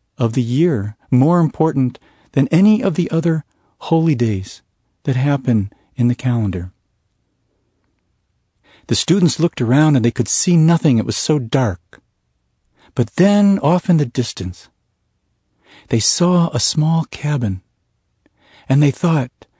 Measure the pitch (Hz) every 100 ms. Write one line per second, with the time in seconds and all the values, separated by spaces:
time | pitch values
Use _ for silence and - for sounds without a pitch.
0 | _ - 117 127 117 127 175 117 104 -
1 | - 123 143 175 160 - 160 143 127 -
2 | _ _ _ 143 - 165 208 214 196 156
3 | 170 165 165 160 - _ _ - - 165
4 | 165 127 113 98 95 - _ _ _ _
5 | - 127 143 139 135 113 101 _ _ -
6 | 120 120 127 120 101 90 90 _ _ _
7 | _ _ _ _ _ _ _ _ _ _
8 | _ _ _ _ _ _ _ _ - 117
9 | - 196 175 - 165 - 117 139 156 139
10 | 117 - 101 - 185 170 160 170 151 117
11 | 107 - - 151 117 135 120 87 _ -
12 | _ _ _ _ _ _ _ _ _ -
13 | 113 - 196 208 202 196 147 180 - 160
14 | 131 - 120 - 90 - - _ _ _
15 | _ _ _ _ _ _ _ - - 117
16 | - - 175 180 170 123 - 156 156 165
17 | - - 147 147 107 95 _ _ _ _
18 | _ _ _ _ _ _ - 139 143 -
19 | 170 160 120 _ -